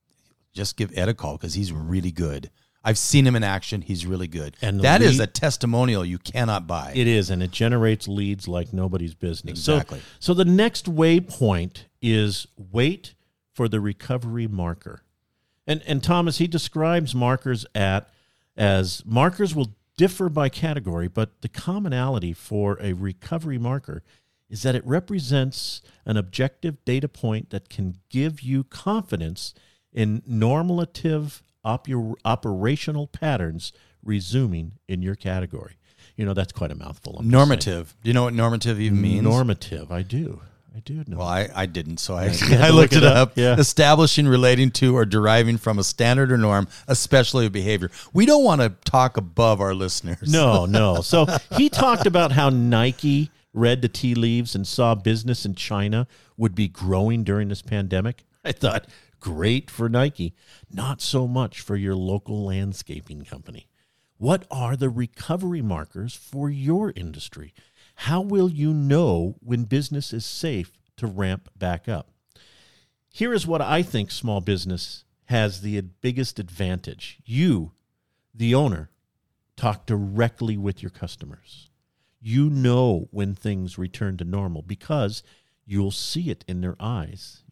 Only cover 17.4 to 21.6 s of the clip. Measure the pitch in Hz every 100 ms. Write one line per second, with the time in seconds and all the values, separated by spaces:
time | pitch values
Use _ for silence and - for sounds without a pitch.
17.4 | 131 120 113 107 98 95 - _ _ _
18.4 | _ - 104 95 92 - - 117 160 180
19.4 | 202 156 120 - _ - 180 185 180 151
20.4 | 139 - 160 147 95 85 87 101 110 -
21.4 | 113 -